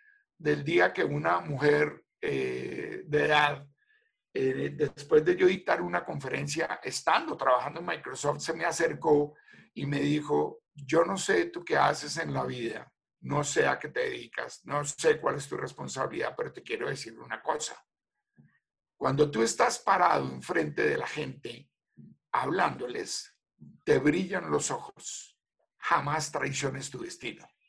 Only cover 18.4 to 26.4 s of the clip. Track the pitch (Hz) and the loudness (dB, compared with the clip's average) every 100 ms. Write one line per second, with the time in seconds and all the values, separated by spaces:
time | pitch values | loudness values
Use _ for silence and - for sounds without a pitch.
18.4 | - _ _ _ _ _ 135 139 147 110 | -20 _ _ _ _ _ -2 2 2 4
19.4 | 113 - 247 - - 190 180 151 135 131 | 0 4 2 2 0 4 4 4 0 -8
20.4 | - 170 151 147 151 143 - 151 139 131 | -4 -2 -2 0 0 0 -4 -6 -8 -8
21.4 | - - - _ _ - 143 - _ 117 | -12 -14 -18 _ _ -20 -20 -20 _ -2
22.4 | 131 185 165 131 123 123 - - - _ | 0 0 0 -2 -8 -8 -8 -8 -10 _
23.4 | _ _ 147 - - 135 147 165 190 185 | _ _ -20 -10 2 4 6 2 0 -4
24.4 | 160 147 - 131 - - - - - _ | -2 -2 -2 -4 -8 -16 -14 -14 -14 _
25.4 | _ _ _ _ - 165 139 156 151 147 | _ _ _ _ 0 0 0 -2 -4 -4